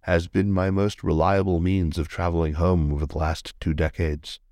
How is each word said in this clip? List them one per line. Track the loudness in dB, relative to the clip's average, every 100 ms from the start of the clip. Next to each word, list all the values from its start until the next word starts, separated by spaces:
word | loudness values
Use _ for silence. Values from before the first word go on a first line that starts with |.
has | 2 0 2
been | 0 2
my | 2 2
most | 0 0 -2
reliable | -2 2 4 2 2 0
means | 2 2 0 -2
of | -6
traveling | -2 -2 0 0
home | 2 2 4 2
over | 0 -4
the | -2
last | -2 -4 -8 -8
two | -4
decades. | 0 -2 0 -4 -4 -10 -18 _